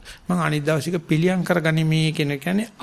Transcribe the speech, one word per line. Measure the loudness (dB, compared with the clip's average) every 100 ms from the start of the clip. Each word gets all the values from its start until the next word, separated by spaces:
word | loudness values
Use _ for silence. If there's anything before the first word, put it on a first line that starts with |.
| -20 -14
මං | -4 -2
අනිත් | 0 0
දවසේක | 0 0 0 -4
පිළියම් | 0 2 2 0
කරගනිමි | 0 0 2 2 2 2 0
කියන | 0 -2 -2
කියන්නේ | -2 -2 -2 -4